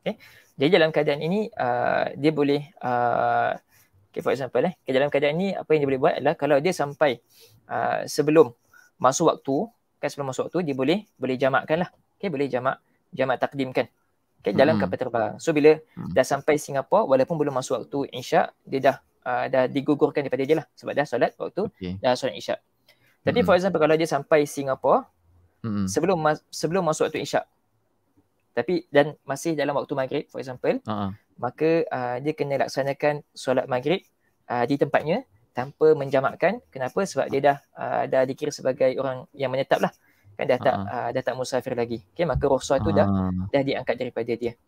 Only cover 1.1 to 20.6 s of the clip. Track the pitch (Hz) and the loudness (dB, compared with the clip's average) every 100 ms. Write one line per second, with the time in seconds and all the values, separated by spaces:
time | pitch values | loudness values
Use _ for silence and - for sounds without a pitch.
1.1 | 143 156 202 214 - 123 123 - - - | 0 -2 -2 -4 -4 -2 0 0 0 -2
2.1 | - 143 151 143 143 147 _ 123 123 120 | 0 0 2 0 0 -4 _ -2 0 2
3.1 | 117 120 117 117 - _ _ _ _ _ | 2 2 0 0 -4 _ _ _ _ _
4.1 | - 127 123 127 120 160 - - 131 143 | -6 -2 -2 0 0 0 -2 -2 0 2
5.1 | 143 147 160 196 - - 156 139 135 151 | 2 0 0 -2 -4 0 2 2 2 2
6.1 | - 131 165 143 143 160 175 143 143 151 | 2 0 0 2 2 2 -2 -4 0 0
7.1 | 117 _ _ - _ - 123 120 117 135 | 0 _ _ -20 _ -8 -4 -2 -2 -4
8.1 | - 147 156 131 - _ - _ _ 127 | 0 4 6 6 2 _ -20 _ _ 0
9.1 | 135 160 - - 139 220 _ _ _ 147 | 4 2 2 -2 -2 -2 _ _ _ -8
10.1 | - 139 127 117 165 165 131 131 190 - | -6 -8 -4 -2 -2 -2 -2 0 0 -2
11.1 | _ 127 127 135 131 - 156 180 _ _ | _ -4 0 2 2 0 -2 -2 _ _
12.1 | _ 196 139 139 123 127 - _ _ _ | _ -8 -4 -2 -2 -2 -4 _ _ _
13.1 | - 131 123 135 139 127 131 120 _ _ | -4 -2 0 -2 -4 -4 -2 -4 _ _
14.1 | _ _ _ - 98 139 107 - 131 127 | _ _ _ -2 4 4 4 0 -4 -4
15.1 | 117 107 117 - 151 147 156 - - - | -2 -4 -4 -2 4 6 4 -2 -14 -4
16.1 | 92 131 139 143 151 - 139 135 190 226 | 0 0 0 0 0 -2 -6 0 2 4
17.1 | 135 131 165 143 131 131 123 - 143 135 | 2 2 0 -2 -2 -4 -6 -4 -6 -6
18.1 | 165 160 165 - _ - 135 135 135 _ | -8 -2 0 0 _ -6 0 0 0 _
19.1 | _ 131 123 127 131 127 135 139 143 151 | _ -6 -4 0 0 0 -2 0 2 2
20.1 | 147 135 127 135 233 | 0 -4 -4 0 0